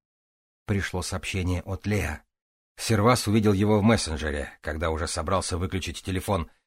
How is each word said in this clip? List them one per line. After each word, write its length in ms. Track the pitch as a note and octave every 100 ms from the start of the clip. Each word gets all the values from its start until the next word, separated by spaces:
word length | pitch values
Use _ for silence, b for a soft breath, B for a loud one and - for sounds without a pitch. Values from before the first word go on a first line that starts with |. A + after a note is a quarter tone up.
| _ _ _ _ _ _
Пришло 380 | - G2+ - F#2
сообщение 600 | - F#2 - F#2+ F2+ F2
от 240 | F#2+ F#2+ G2+
Леа. 360 | G#2 D2+ D#2 _ _ _ _ _ -
Сервас 520 | - G#2+ A2 B2 G#2
увидел 240 | A2 G#2+
его 260 | F#2+ G#2 G#2+
в 60 |
мессенджере, 680 | A2 A2 E2 D#2 D2+ C#2+ C#2+ -
когда 280 | - D#2 E2
уже 160 | D#2 D#2+
собрался 520 | F2 D#2+ F#2+ - E2+
выключить 440 | F2+ F#2+ F2+ -
телефон. 480 | - F#2 - F#2+ D#2 b